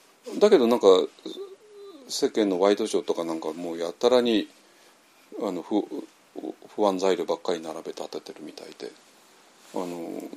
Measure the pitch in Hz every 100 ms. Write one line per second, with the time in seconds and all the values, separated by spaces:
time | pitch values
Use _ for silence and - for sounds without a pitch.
0 | _ _ - - 208 190 117 120 101 92
1 | - - - - - - _ - - -
2 | - - 135 - 104 90 101 104 107 95
3 | - 82 82 80 80 80 87 82 85 -
4 | 120 123 120 107 - - _ _ _ _
5 | _ _ _ - 107 90 - 104 - -
6 | - _ _ - - - - - 104 92
7 | 95 87 82 85 - 85 80 80 78 78
8 | 80 78 - 80 78 - - - - -
9 | _ _ _ _ _ _ - 104 90 87
10 | 85 - -